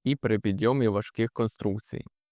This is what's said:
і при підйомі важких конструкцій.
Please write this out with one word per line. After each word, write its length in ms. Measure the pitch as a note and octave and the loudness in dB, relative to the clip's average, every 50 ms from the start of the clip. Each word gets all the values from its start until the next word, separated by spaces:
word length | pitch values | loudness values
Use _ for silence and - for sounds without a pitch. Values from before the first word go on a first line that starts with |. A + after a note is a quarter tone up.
| - | -2
і 120 | B2+ C#3+ | -2 -2
при 220 | - - A2+ A2 G2+ | 0 2 0 0 2
підйомі 500 | - G#2+ G2 - A2 A#2 C3 C#3 A#2+ A2 | 2 0 0 2 2 2 2 4 2 2
важких 420 | G2 G2+ G#2+ - - - A2+ A2+ _ | 2 0 -2 -4 -2 -2 -2 -2 _
конструкцій. 720 | - A#2 A2 - - - G#2 G2 G#2+ - - - - - - _ _ _ _ | -2 -2 -2 -2 -4 -4 -4 -4 -4 -8 -10 -10 -10 -10 -12 _ _ _ _